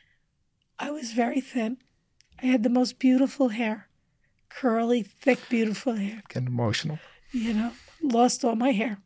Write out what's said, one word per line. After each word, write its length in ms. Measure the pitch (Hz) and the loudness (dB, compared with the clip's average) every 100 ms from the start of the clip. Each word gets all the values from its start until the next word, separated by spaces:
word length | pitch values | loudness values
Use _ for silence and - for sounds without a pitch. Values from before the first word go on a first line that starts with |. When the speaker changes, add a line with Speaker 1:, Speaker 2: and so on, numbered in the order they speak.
| _ _ _ _ _ _ _ - | _ _ _ _ _ _ _ -10
Speaker 1:
I 120 | 277 | -8
was 220 | 302 233 | -8 -6
very 280 | 220 233 285 | -2 -2 -2
thin. 380 | - 247 220 254 _ _ _ _ _ - | -4 -4 -4 -6 _ _ _ _ _ -6
I 40 | 254 | 0
had 160 | 254 | 2
the 60 | 240 | 2
most 280 | 247 247 - | 2 0 2
beautiful 500 | 254 254 269 - 254 | 4 4 2 2 0
hair, 400 | 214 220 214 - _ _ _ _ _ _ | 0 -4 -4 -10 _ _ _ _ _ _
curly, 540 | - 262 226 233 247 | -4 0 2 2 0
thick, 360 | 196 - 285 247 - | -2 -2 2 2 2
beautiful 460 | 226 220 202 262 | 0 0 -2 -4
hair. 280 | 220 196 220 - | -2 -4 -8 -10
Speaker 2:
Getting 200 | 127 123 | -6 -4
emotional. 500 | 120 113 107 156 151 - - - | 0 0 -2 -4 -8 -14 -20 -8
Speaker 1:
You 220 | 254 226 | -6 -2
know, 180 | 214 233 - - - | -2 -2 -6 -20 -6
lost 420 | 302 233 247 - | 0 4 4 2
all 120 | 240 226 | 0 0
my 160 | 262 | 0
hair. 260 | 208 233 202 | 0 -2 -6